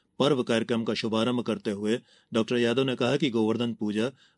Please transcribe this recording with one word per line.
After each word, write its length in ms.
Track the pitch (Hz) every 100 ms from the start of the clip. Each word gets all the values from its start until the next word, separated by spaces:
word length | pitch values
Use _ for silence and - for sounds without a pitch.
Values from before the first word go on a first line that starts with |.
| _ -
पर्व 220 | 139 135
कार्यक्रम 400 | 123 113 113 117
का 100 | 117
शुभारंभ 480 | 107 113 110 117 123
करते 300 | 113 101 113
हुए 280 | 101 104 120 - _ -
डॉक्टर 260 | 113 110 123
यादव 260 | 117 117
ने 120 | 135 120
कहा 220 | 120 139
कि 120 | 147
गोवर्धन 440 | 113 110 113 120
पूजा 380 | 113 107 107 120 - _